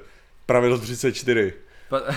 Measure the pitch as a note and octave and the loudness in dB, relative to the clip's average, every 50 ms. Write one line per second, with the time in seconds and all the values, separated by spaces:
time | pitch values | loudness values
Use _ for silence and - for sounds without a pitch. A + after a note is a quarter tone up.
0 | - - - - _ _ _ - - - B2 B2 B2 B2 B2 A#2+ G#2+ A2 B2 A2+ | -8 -16 -20 -20 _ _ _ -12 -2 0 2 4 4 4 2 0 -2 -6 -8 -2
1 | - C3 G#2+ - - B2+ A#2+ A2+ G#2 F#2+ - - - - - - - - C3 C3+ | -2 -2 -2 -2 0 0 2 2 2 0 -2 -8 -18 -20 -20 -20 -12 -6 -6 -4
2 | - - C#3+ | -4 -4 -6